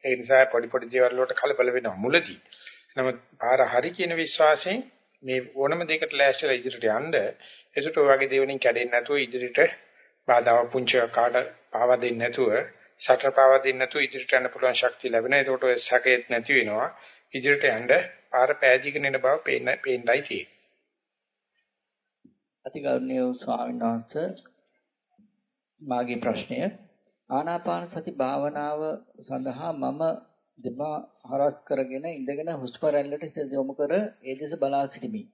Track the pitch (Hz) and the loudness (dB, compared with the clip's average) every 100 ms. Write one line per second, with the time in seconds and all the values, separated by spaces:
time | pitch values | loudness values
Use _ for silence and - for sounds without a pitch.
0 | 131 127 120 131 131 120 117 127 120 127 | -2 -4 4 4 6 2 -2 -6 -4 2
1 | 127 127 127 127 143 127 123 123 117 92 | 2 2 -2 -2 -2 0 0 0 -4 -4
2 | 117 151 - - _ - - - _ 135 | 0 0 0 -16 _ -20 -20 -20 _ -4
3 | 131 120 _ _ 117 131 117 120 160 175 | -4 -4 _ _ 0 4 4 2 -2 -6
4 | 175 165 156 - 156 151 175 220 254 _ | -4 -2 -4 4 4 4 0 -6 -8 _
5 | _ _ 131 127 127 131 139 170 165 156 | _ _ -4 -4 -4 -2 0 0 -2 -2
6 | 156 139 139 131 151 127 123 - 113 107 | -2 2 2 4 0 -2 -4 -2 0 0
7 | 151 147 104 - - - _ - 147 160 | 0 -2 -2 -6 -20 -20 _ -6 -4 2
8 | 139 135 135 135 135 135 123 120 123 120 | 4 4 4 0 0 2 2 2 0 -2
9 | 120 143 123 123 123 131 165 - _ _ | 0 -2 -2 -4 -4 2 2 2 _ _
10 | _ _ - 120 120 117 120 131 123 127 | _ _ 2 4 6 4 2 -2 0 2
11 | 117 - 120 123 127 - _ 113 123 123 | 2 2 2 2 -2 -12 _ 0 2 4
12 | 123 117 120 127 120 110 143 _ _ _ | 2 -2 -4 0 2 2 -4 _ _ _
13 | - 127 139 135 131 135 131 131 131 151 | 2 2 4 6 8 8 4 -2 -2 0
14 | 131 135 - 131 127 - 127 120 127 - | -2 -4 0 2 2 0 0 2 0 -2
15 | 127 117 120 139 135 131 127 120 - 123 | -2 0 2 2 2 0 2 0 2 2
16 | 131 123 120 120 117 139 107 107 147 - | 4 2 2 -4 2 2 2 -2 -4 -6
17 | - _ _ 135 131 139 143 113 123 156 | -20 _ _ -4 0 2 2 0 2 2
18 | - - _ 131 131 147 135 127 135 147 | 2 -14 _ 2 2 4 4 4 2 -4
19 | 139 135 127 147 147 127 123 - 139 123 | -2 0 0 0 -2 -4 -2 -4 -2 -2
20 | 117 131 - 113 - _ _ _ _ _ | 0 0 0 -10 -10 _ _ _ _ _
21 | _ _ _ _ _ _ _ _ _ _ | _ _ _ _ _ _ _ _ _ _
22 | _ _ _ _ _ _ 131 156 139 131 | _ _ _ _ _ _ -16 -10 -4 -4
23 | 131 131 127 123 - 120 120 123 117 117 | -4 -4 -4 -6 -6 -6 -6 -4 -4 -4
24 | 117 151 175 196 _ _ _ _ _ _ | -8 -8 -8 -10 _ _ _ _ _ _
25 | _ _ _ _ _ _ _ _ 151 123 | _ _ _ _ _ _ _ _ -4 -2
26 | 123 120 123 107 98 120 185 - _ _ | -2 -4 -4 -4 -6 -6 -6 -8 _ _
27 | _ _ _ 131 160 170 175 175 175 170 | _ _ _ -4 -4 -6 -4 -6 -8 -12
28 | 165 - 131 139 143 147 147 151 156 - | -12 -4 -2 -2 -4 -4 -6 -6 -6 -8
29 | _ - - 131 131 127 165 151 131 143 | _ -20 -10 -8 -8 -8 -8 -6 -6 -2
30 | 160 160 _ _ _ _ 123 123 151 151 | -4 -4 _ _ _ _ -12 -8 -8 -8
31 | - _ 127 135 143 139 _ 262 185 135 | -12 _ -8 -2 -2 -4 _ -6 -4 -8
32 | 170 151 127 143 160 156 123 - 156 147 | -10 -10 -8 -8 -8 -8 -10 -4 -2 -2
33 | 143 151 156 156 143 139 135 139 143 180 | -4 -8 -10 -10 -6 -4 -6 -4 -2 -2
34 | 214 _ 131 131 147 165 135 139 139 - | -4 _ -12 -10 -10 -4 -2 -2 -4 -8
35 | 123 107 101 | -10 -10 -14